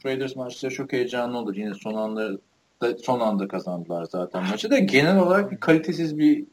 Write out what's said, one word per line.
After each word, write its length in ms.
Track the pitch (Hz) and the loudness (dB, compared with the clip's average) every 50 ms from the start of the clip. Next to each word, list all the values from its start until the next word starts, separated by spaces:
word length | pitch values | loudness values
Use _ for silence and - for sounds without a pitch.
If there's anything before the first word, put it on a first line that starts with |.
| - | -6
Raiders 300 | 135 135 131 135 135 131 | -4 -4 -4 -4 -6 -6
maçları 380 | 131 127 123 120 - 135 131 127 | -8 -10 -10 -10 -8 -8 -6 -6
çok 200 | - 135 - - | -6 -6 -4 -2
heyecanlı 440 | 127 123 120 123 123 120 123 123 | -2 -2 -2 -2 -4 -4 -2 -4
olur. 180 | 120 113 101 95 | -4 -4 -4 -4
Yine 180 | 101 107 107 98 | -4 -4 -6 -6
son 200 | 101 - 110 107 | -8 -8 -6 -4
anda 440 | 113 110 110 110 110 110 104 98 98 _ _ _ _ _ _ _ - | -4 -4 -4 -4 -4 -4 -4 -6 -8 _ _ _ _ _ _ _ -2
da, 160 | - 120 - | -2 -2 -2
son 220 | - - - 127 120 | -2 -2 -2 0 2
anda 280 | 113 107 104 98 98 | 2 0 0 0 -2
kazandılar 580 | 95 - 92 - 92 90 87 85 85 87 85 82 | -2 -4 -6 -6 -6 -8 -8 -6 -6 -6 -6 -6
zaten 380 | 82 - 92 90 - - 92 185 | -6 -6 -6 -6 -4 -4 -4 -2
maçı 280 | 185 208 214 - 214 | -2 -2 -2 0 2
da 80 | 277 262 | 4 4
genel 400 | 196 - - - - 170 196 196 | 4 4 4 4 6 6 6 6
olarak 320 | 175 175 185 202 202 196 | 6 6 4 4 2 0
bir 60 | 196 | -4
kalitesiz 600 | - - 170 160 160 156 - 165 160 165 156 151 | -2 2 4 4 4 4 0 -2 -2 -2 -2 0
bir 280 | 151 151 151 147 - - - | 4 4 4 4 4 0 -8